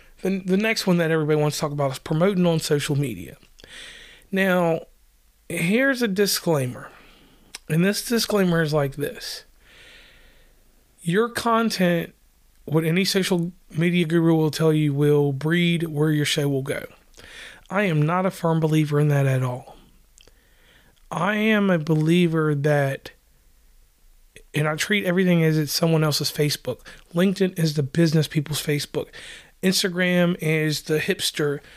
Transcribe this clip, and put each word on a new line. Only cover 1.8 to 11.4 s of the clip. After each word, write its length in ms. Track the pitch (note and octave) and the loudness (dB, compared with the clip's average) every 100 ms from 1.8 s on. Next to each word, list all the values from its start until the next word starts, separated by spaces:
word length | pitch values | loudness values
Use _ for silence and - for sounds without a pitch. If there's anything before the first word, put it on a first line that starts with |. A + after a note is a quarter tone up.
| C#3 | -2
is 80 | C3 | -4
promoting 480 | - D#3+ F#3+ F#3 F3 | -4 0 2 2 2
on 120 | D#3+ | 2
social 380 | - D3 - C#3 | 0 -2 0 -2
media. 400 | C#3+ F#2 D2 - - - - - - - - - - | -2 -6 -12 -18 -20 -20 -20 -20 -20 -20 -20 -20 -6
Now, 560 | F#3+ F#3+ F3+ E3+ E3 - _ _ _ _ _ - | 0 2 2 2 0 -6 _ _ _ _ _ -10
here's 540 | E3+ E3+ A3+ C#4 B3 | -4 0 2 2 0
a 60 | A#3+ | -2
disclaimer. 800 | F#3+ G3 - F3 D3+ B2+ G#2+ - - - - - _ _ - - | 0 0 0 -2 -2 -2 -8 -16 -20 -20 -20 -20 _ _ -18 -2
And 160 | D#3 F#3 | 0 2
this 180 | G3+ | 0
disclaimer 600 | - A#3 - G#3 F3+ E3 | -2 -2 0 0 2 2
is 100 | D#3 | 0
like 220 | D3+ C#3+ C#3 | 0 -2 -4
this. 500 | C#3+ - - - - _ _ - - - - - - _ _ _ _ _ _ _ | -8 -8 -14 -14 -18 _ _ -20 -20 -20 -20 -20 -20 _ _ _ _ _ _ _
Your 280 | E3 F#3 A#3 | -2 0 0
content, 840 | A#3 | -2